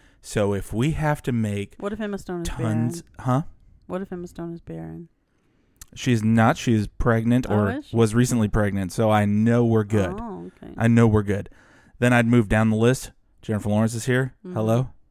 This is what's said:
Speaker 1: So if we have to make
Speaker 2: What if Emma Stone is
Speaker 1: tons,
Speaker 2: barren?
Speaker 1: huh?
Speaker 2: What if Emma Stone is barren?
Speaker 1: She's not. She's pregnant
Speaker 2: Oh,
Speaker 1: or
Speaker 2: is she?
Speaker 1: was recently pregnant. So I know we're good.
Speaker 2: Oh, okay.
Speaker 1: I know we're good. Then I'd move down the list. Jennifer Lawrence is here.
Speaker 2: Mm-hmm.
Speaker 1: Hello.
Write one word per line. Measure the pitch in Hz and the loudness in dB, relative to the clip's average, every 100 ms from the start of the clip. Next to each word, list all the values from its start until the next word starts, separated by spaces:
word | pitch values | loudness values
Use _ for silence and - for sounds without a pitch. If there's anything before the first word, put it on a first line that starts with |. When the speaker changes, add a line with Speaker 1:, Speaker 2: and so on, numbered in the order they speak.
| _ _ | _ _
Speaker 1:
So | - - 101 98 | -8 -2 -2 -2
if | - | -4
we | 104 143 | -2 -2
have | 143 151 147 | 0 -2 -2
to | - | -2
make | 117 107 101 101 - | -2 -2 -4 -8 -10
Speaker 2:
What | 202 | -10
if | 214 | -8
Emma | 208 196 | -8 -8
Stone | - 175 | -8 -8
is | 170 | -6
Speaker 1:
tons, | - 117 110 120 170 | -4 -4 -2 -4 -6
Speaker 2:
barren? | - - | -14 -8
Speaker 1:
huh? | 127 131 - - _ - - | -2 -2 -2 -12 _ -20 -10
Speaker 2:
What | 185 | -10
if | 196 | -8
Emma | 180 175 | -12 -12
Stone | - 170 | -12 -12
is | 170 | -12
barren? | - 165 160 165 170 _ _ _ _ _ _ _ - | -14 -14 -14 -16 -18 _ _ _ _ _ _ _ -20
Speaker 1:
She's | - 131 117 | -6 0 0
not. | 110 113 113 165 | 2 4 4 2
She's | - 110 101 | 0 0 0
pregnant | - 123 113 113 123 123 | -2 0 2 2 0 2
Speaker 2:
Oh, | 104 | 0
Speaker 1:
or | 104 277 | 0 -2
Speaker 2:
is | - | -4
she? | 113 | 2
Speaker 1:
was | 110 113 | 2 4
recently | 127 123 104 | 2 2 0
pregnant. | 113 101 98 90 | 0 0 -2 -4
So | - 110 | 0 2
I | 107 104 | 2 2
know | 104 113 117 117 | 2 2 4 4
we're | 113 104 | 2 2
good. | 107 92 98 | 0 -2 -4
Speaker 2:
Oh, | 113 90 90 - | -10 -12 -14 -18
okay. | - - | -14 -2
Speaker 1:
I | 117 | 2
know | 117 117 | 6 6
we're | 107 | 4
good. | 101 101 - - _ _ _ - | 0 -4 -8 -18 _ _ _ -2
Then | 123 | 2
I'd | 120 117 | 4 4
move | 120 101 | 4 4
down | 110 110 | 2 2
the | 110 | 2
list. | 117 131 - - _ _ | 2 2 -4 -20 _ _
Jennifer | - 104 101 | -6 -4 0
Lawrence | 104 110 | 0 0
is | 117 131 | -2 -2
here. | 127 131 - | -2 -2 -8
Speaker 2:
Mm-hmm. | 180 180 | -10 -4
Speaker 1:
Hello. | 110 117 131 - _ | 0 0 -2 -8 _